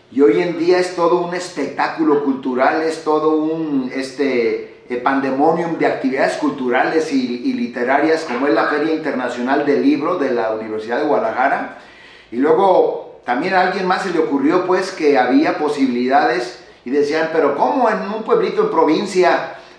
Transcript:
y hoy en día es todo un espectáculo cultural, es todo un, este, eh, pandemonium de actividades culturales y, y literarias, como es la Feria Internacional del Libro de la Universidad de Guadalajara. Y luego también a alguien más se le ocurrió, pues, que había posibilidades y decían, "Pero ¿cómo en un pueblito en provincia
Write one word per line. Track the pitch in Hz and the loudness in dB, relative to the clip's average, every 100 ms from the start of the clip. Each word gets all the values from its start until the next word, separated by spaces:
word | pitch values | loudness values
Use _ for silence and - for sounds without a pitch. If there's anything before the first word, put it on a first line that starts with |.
| _ | _
y | 123 | 4
hoy | 147 175 | 4 4
en | 175 156 | 0 0
día | 170 180 | 2 2
es | 180 170 | 2 0
todo | 170 175 | 2 2
un | 175 | 0
espectáculo | 175 - - 135 - 151 - 151 143 | -6 -8 -6 -6 -2 -4 0 2 2
cultural, | 135 127 135 123 135 160 | 2 -2 -2 0 2 2
es | 160 156 | -2 -2
todo | 151 151 156 156 | 0 0 2 2
un, | 156 165 156 139 123 | 0 -2 -2 -2 -2
este, | 131 131 - 135 123 113 110 - - - | -6 -6 -2 0 0 0 -2 -6 -16 -10
eh, | 123 | -4
pandemonium | 139 135 135 131 156 170 170 156 | -2 0 0 0 2 2 -2 -2
de | |
actividades | - - 135 131 - - | -2 0 -2 0 0 0
culturales | 147 123 123 127 160 165 156 | -4 -2 -2 0 0 0 0
y, | 135 123 120 | 0 -2 -4
y | 135 | -4
literarias, | 120 117 - 120 139 160 160 | -4 -4 -4 0 2 2 0
como | - 123 143 | -2 -2 0
es | |
la | 160 156 | 0 0
Feria | 151 160 | 0 0
Internacional | 156 143 127 127 123 123 139 143 | -2 -2 -4 -4 -4 -2 0 2
del | 131 | 2
Libro | 135 147 156 180 | 4 2 0 -2
de | 135 | 0
la | 120 113 | 0 -2
Universidad | 110 110 110 110 123 | -4 -6 -8 -4 -2
de | 151 | 0
Guadalajara. | 139 - - 135 170 - - - - - - - | 0 0 0 0 0 -4 -14 -20 -20 -20 -20 -10
Y | 117 | -2
luego | 143 165 190 170 - - - - - | 2 4 4 4 2 -2 -10 -12 -6
también | 123 180 | -4 0
a | 190 | 0
alguien | 180 196 185 | 0 0 -2
más | 185 | -2
se | 190 | -2
le | 170 | -2
ocurrió, | 139 139 139 180 180 | 0 0 2 2 2
pues, | 185 185 | 0 -2
que | - 151 131 | -2 2 2
había | 120 135 170 180 | 4 4 2 0
posibilidades | 147 143 131 120 123 139 151 175 180 - - - - | -2 0 0 0 2 2 2 0 -4 -10 -20 -16 -4
y | |
decían, | 143 143 156 160 | 0 0 0 0
"Pero | 160 - | 0 0
¿cómo | - - 277 233 | 2 0 2 0
en | 196 | 0
un | 196 220 | -4 -8
pueblito | 226 240 190 - | 0 0 0 0
en | 202 | 0
provincia | 165 147 180 202 185 170 156 - - - | 2 2 2 0 2 4 2 -2 -12 -20